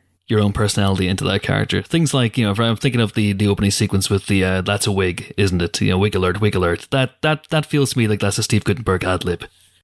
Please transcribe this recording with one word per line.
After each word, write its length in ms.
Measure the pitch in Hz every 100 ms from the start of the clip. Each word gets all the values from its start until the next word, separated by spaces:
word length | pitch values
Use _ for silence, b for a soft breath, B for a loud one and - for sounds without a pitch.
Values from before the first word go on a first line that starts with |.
| b b -
your 120 | 107
own 140 | 101
personality 560 | 101 104 107 98 95 92
into 160 | 95 92
that 160 | 101
character. 400 | - 101 104 95
Things 320 | - 165 151
like, 240 | 135 113 -
you 80 | 107
know, 60 |
if 80 | 101
I'm 180 | 117 107
thinking 240 | 139 120
of 120 | 107 113
the, 180 | 104
the 140 | 98 104
opening 240 | 98 101
sequence 380 | - 104 98 -
with 180 | 98 -
the, 180 | 98 92
uh, 160 | 92
"That's 260 | 95 101 107
a 40 |
wig, 420 | 98 92 85 - -
isn't 260 | 98 90
it?" 200 | 85 -
You 80 | 101
know, 80 | 92
"Wig 180 | 101 95
alert, 240 | 90 98
wig 160 | 104 95
alert." 320 | 87 85 -
That, 300 | 135 127 -
that, 280 | 156 151 -
that 160 | 156 -
feels 260 | 147 131
to 60 | 127
me 100 | 107
like 140 | 104
that's 160 | 101 113
a 60 |
Steve 200 | - 104
Guttenberg 400 | - 101 98 92
ad 220 | 92 90 90
lib. 180 | 85 - b b b